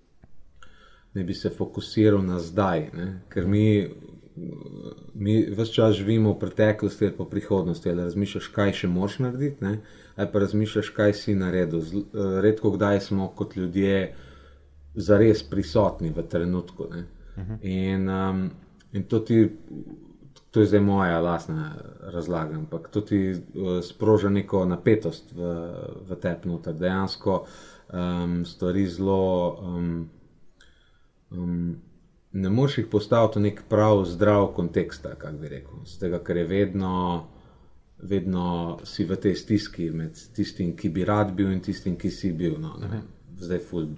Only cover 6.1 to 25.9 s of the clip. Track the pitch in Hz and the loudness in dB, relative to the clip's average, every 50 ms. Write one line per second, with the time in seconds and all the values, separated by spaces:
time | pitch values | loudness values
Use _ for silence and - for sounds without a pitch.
6.1 | 113 113 110 107 92 - 98 87 - - 107 107 104 - 107 98 - - 107 95 | 4 4 6 4 4 2 -2 -6 2 4 4 4 4 4 0 -2 0 2 0 0
7.1 | 82 - 92 - - 101 - - 101 95 85 87 85 - - 92 87 87 87 87 | 0 -2 -8 -4 -4 -4 -2 0 0 0 2 0 -2 -2 -2 -2 -2 -2 -2 -2
8.1 | 82 101 101 98 - 92 - - - 110 101 101 90 - - 90 87 90 95 101 | -2 -2 -2 -2 -2 -8 -10 -6 0 2 2 2 2 0 0 0 0 2 0 -2
9.1 | - - 127 123 120 131 143 143 139 - 104 98 104 110 - - - - - - | -2 -2 -2 -2 -2 -2 -4 -4 -4 -4 -4 -2 -2 -4 -6 -12 -20 -20 -20 -18
10.1 | - - 101 95 - 104 101 92 101 104 107 104 - 107 95 - - - 104 104 | -6 -4 -4 0 2 2 2 2 2 0 0 2 0 -2 -2 -2 0 2 4 4
11.1 | 101 - - - 104 95 92 90 87 92 90 80 82 82 78 80 90 101 101 - | 4 2 0 0 0 0 2 0 2 0 0 0 0 -2 -4 -2 -4 -6 -6 -6
12.1 | - 107 98 95 95 95 95 107 107 - - 107 98 92 104 101 101 98 95 - | -6 -4 -2 0 0 4 4 4 4 4 2 0 2 2 2 4 2 2 0 0
13.1 | 104 98 95 92 - - 98 - - 95 92 87 85 98 98 98 98 95 92 - | -2 -2 -2 -2 -4 -6 -8 -6 -4 -4 -4 -2 0 2 2 4 4 2 0 -2
14.1 | - - - - - - - - - - - - - - - - - - 90 92 | -6 -12 -16 -18 -20 -20 -20 -20 -20 -20 -20 -20 -20 -20 -20 -14 -10 -6 4 6
15.1 | 104 101 110 113 104 - - - - 98 95 - - 113 101 92 - - 90 80 | 8 8 8 8 6 4 2 -4 -2 -2 -2 0 2 4 4 4 2 -2 -4 -4
16.1 | 76 85 80 - - 85 85 87 90 90 87 - - - - - 85 85 87 - | -4 -4 -6 -4 -2 -2 0 0 0 -2 -4 -6 -10 -12 -12 -10 -10 -12 -12 -12
17.1 | - - - - - 98 95 95 110 107 101 95 92 92 95 95 95 95 95 95 | -16 -20 -20 -16 -14 -12 -10 -10 -10 -8 -6 -4 -4 -2 -2 0 0 0 0 -2
18.1 | 95 95 95 95 95 95 92 87 - - - - - - - - - 101 92 - | -2 -2 -2 0 0 -2 -2 -4 -6 -10 -20 -20 -20 -20 -20 -10 -6 -6 -4 0
19.1 | 120 110 110 - 117 113 110 - - - - - - - - - - - - - | 0 0 2 4 6 6 6 6 4 -4 -16 -16 -14 -14 -14 -14 -16 -18 -20 -20
20.1 | - - - - - - _ _ - 113 107 95 101 101 101 101 98 98 95 87 | -20 -20 -20 -20 -20 -20 _ _ 4 4 6 6 6 6 6 6 4 4 2 2
21.1 | 82 82 85 87 85 80 - - 80 78 76 76 76 - - - - - - 98 | 2 2 2 2 0 -2 -4 -6 -6 -6 -6 -8 -10 -14 -16 -16 -18 -16 -16 -10
22.1 | 87 87 78 82 87 82 80 78 78 78 78 - - 80 - - - 107 101 - | -8 -6 -4 -2 -2 -2 -2 -4 -6 -8 -8 -8 -8 -10 -10 -4 -4 -4 -2 0
23.1 | 107 98 95 95 92 87 - - - 82 98 92 90 90 85 - - - - 107 | 0 2 2 2 -2 -4 -6 -10 -8 -6 -2 -2 -2 -2 -2 -6 -6 0 4 6
24.1 | 110 98 95 101 98 101 98 - - 98 92 90 87 85 - 98 90 87 - 82 | 6 6 6 4 2 0 0 0 0 0 2 2 0 2 4 4 4 4 2 -4
25.1 | 80 - - - - 87 87 87 85 85 85 87 90 87 82 - | -6 -6 -14 -16 -10 -8 -6 -4 -4 -6 -8 -10 -10 -10 -12 -12